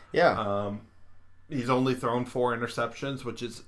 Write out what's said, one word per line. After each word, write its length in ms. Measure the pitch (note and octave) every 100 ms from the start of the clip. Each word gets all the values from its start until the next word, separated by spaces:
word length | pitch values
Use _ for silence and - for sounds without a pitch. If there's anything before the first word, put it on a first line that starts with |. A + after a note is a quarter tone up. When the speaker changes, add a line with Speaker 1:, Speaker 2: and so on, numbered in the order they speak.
| -
Speaker 1:
Yeah. 280 | - E3+ G#2+
Speaker 2:
Um, 420 | G2+ G2+ G2+ G#2 - - - - - - -
he's 200 | D3 A#2+
only 260 | C3 C3 B2+
thrown 300 | B2 A#2+ B2
four 300 | B2+ B2 A#2
interceptions, 680 | A#2 - A#2 - C#3 C3
which 180 | - -
is 220 | A#2+ -